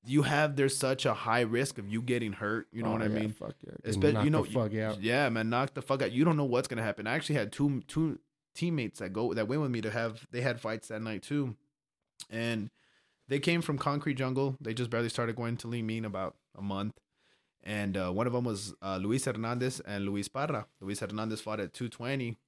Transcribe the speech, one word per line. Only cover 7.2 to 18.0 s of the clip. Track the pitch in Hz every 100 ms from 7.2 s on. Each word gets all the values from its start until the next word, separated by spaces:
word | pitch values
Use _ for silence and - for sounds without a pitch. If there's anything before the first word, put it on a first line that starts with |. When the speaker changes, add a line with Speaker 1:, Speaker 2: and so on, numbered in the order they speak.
| 147 147
Speaker 1:
had | 113
two, | - 143 135 -
two | 151 160 - _ _ _
teammates | - 170 160 110 -
that | 95
go, | 95 117
that | 107 107
went | 143
with | 143
me | 117
to | 107
have, | 113 117 110 -
they | 120
had | 127 117
fights | 113 110 -
that | 110
night | 113 104
too, | - 147 135 107 _ _ _ _ _ _ -
and | 113 117 113 107 _ _ _ _ _ -
they | 135
came | 170 170
from | 165 143
Concrete | 147 143 147 131
Jungle. | 131 131 139 131
They | 120
just | 113 120
barely | 117 117
started | - 117 113
going | 117 120
to | 117
Lean | 120 113
Mean | 113
about | 110 95 92 - _ -
a |
month, | 98 98 104 - _ _ _ _ _ _
and, | - 104 101
uh, | 95